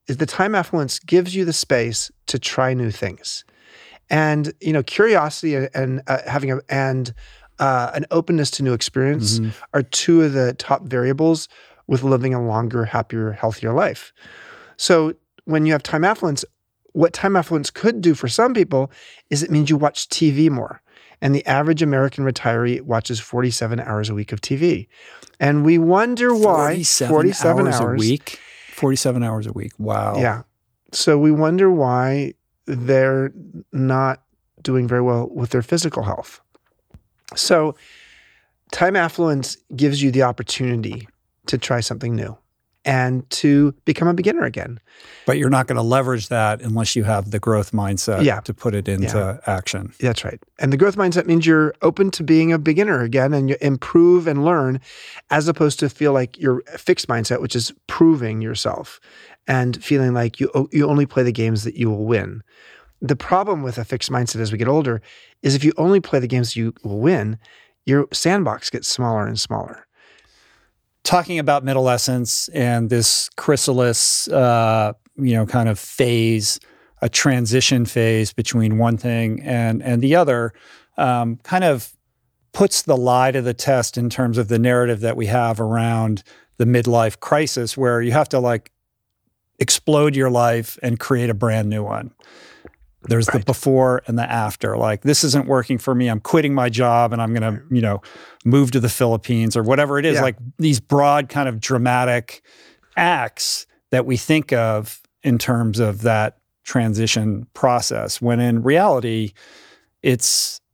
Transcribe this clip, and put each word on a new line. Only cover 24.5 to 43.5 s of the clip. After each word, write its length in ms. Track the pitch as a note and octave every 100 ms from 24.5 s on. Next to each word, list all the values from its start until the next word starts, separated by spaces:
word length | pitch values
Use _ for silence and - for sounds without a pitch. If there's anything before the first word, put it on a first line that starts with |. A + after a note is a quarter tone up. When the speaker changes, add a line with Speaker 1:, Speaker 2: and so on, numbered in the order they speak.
| C3+
Speaker 1:
V. 320 | F3 - - _ - - - -
And 260 | C#3 D3 D3+
we 120 | E3+
wonder 560 | E3 F#3+ A#3 A#3+ B3
why 360 | A3+ G#3 D#3+ D3
Speaker 2:
Forty-seven 440 | F3+ D3+ - B2
Speaker 1:
forty-seven 540 | D#3 F3+ F#3+ E3 - C3
Speaker 2:
hours 120 | A#2+
a 40 |
Speaker 1:
hours. 160 | A#2+ A#2+
Speaker 2:
week? 400 | A2 C#3+ - - - - -
Forty-seven 500 | - C#3 C3+ C3+ B2
hours 220 | A2+ A2 G#2+
a 40 |
week. 200 | - A2 -
Wow. 380 | G#2+ G#2 G#2 G2+
Speaker 1:
Yeah. 260 | A#2+ A#2+ - _ _ _ _
So 240 | - E3+ D3
we 140 | D3+
wonder 380 | D3+ D#3 F#3 F#3+
why 640 | E3+ C3 B2+ C3 C#3 C#3 - _ _ -
they're 680 | B2+ B2 C3+ C3+ C3+ C#3 - - E3 -
not 480 | C3+ C3 C3 C3 C3 _ _ _ _
doing 260 | - C3 A#2+
very 140 | B2
well 260 | B2 A#2+ B2
with 180 | A#2+ A#2+
their 120 | B2+
physical 400 | A2+ E3+ E3 -
health. 360 | G2+ - - - _ _ _ _ _ - _ _ - -
So 400 | - E3+ D#3 - - - - - _ _ _ _ _
time 240 | - F3+ G3
affluence 600 | E3 - E3 C#3 - - _ C3+
gives 260 | C#3+ C#3
you 100 | C#3
the 120 | C3
opportunity 840 | B2 A#2+ A#2 - B2+ A#2 G#2 A#2 G#2+ _ _ _ -
to 120 | B2+
try 220 | - A#2+
something 360 | A2 A2+ A#2+ A2+
new 220 | G#2+ - _ _ _ _ C#3
and 420 | C3 B2+ B2+ -
to 440 | - D3+